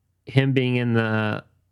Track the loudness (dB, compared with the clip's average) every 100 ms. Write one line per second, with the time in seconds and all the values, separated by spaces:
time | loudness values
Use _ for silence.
0 | _ _ -4 0 2 2 0 0 0 0
1 | 0 -2 -2 -6 -10 _ _